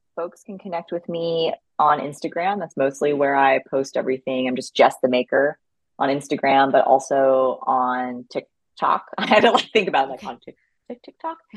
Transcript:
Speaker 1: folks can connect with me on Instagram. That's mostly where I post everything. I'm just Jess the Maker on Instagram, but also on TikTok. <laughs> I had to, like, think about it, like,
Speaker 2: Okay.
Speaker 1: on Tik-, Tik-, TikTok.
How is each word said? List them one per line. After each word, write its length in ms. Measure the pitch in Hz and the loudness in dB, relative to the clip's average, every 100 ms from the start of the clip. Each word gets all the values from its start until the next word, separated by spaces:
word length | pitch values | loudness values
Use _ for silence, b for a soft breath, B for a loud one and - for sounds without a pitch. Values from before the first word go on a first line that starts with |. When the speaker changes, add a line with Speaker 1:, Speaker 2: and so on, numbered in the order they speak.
| _ - | _ -10
Speaker 1:
folks 260 | 175 - | -10 -12
can 160 | - 190 | -16 -14
connect 320 | 202 170 - | -10 -10 -6
with 160 | - - | -8 -6
me 460 | 170 170 165 165 - _ - | -6 -2 -2 -2 -4 _ 0
on 220 | 151 147 | 2 2
Instagram. 580 | 147 143 160 170 185 202 | -2 -8 -8 -4 -4 -4
That's 160 | 165 - | -6 -2
mostly 360 | 135 139 147 | -2 0 -2
where 220 | 143 139 139 | 0 2 4
I 240 | 139 131 - | 4 2 0
post 260 | 135 135 127 | -4 -2 -4
everything. 500 | 117 131 - 131 127 | -2 -4 -4 -4 -4
I'm 80 | 127 | -4
just 180 | - | -4
Jess 220 | - 127 - | 2 2 2
the 60 | 131 | 0
Maker 500 | 123 127 135 143 156 _ _ _ - | 0 0 2 0 -2 _ _ _ -4
on 100 | 139 | -2
Instagram, 640 | 143 - 147 139 135 135 | -2 -4 -2 2 4 4
but 120 | 139 | 4
also 760 | - 135 - 139 135 131 131 120 | 4 2 2 0 2 2 0 -2
on 640 | - 131 127 127 127 123 120 | -2 0 0 -2 -6 -10 -10
TikTok. 760 | 131 - _ _ - 143 - - | -12 -12 _ _ -4 -2 -2 -4
<laughs> 60 | - | -6
I 80 | - | 2
had 140 | 214 | 4
to, 100 | 226 | 6
like, 180 | 202 - | 2 2
think 160 | 220 175 | -2 0
about 200 | 143 135 | 0 -2
it, 20 | |
like, 60 | 127 | -6
Speaker 2:
Okay. 60 | 131 | -14
Speaker 1:
on 120 | 123 | -16
Tik-, 160 | - - _ _ - | -18 -20 _ _ -20
Tik-, 140 | 240 | -20
TikTok. 360 | - - 320 330 _ | -20 -14 -12 -12 _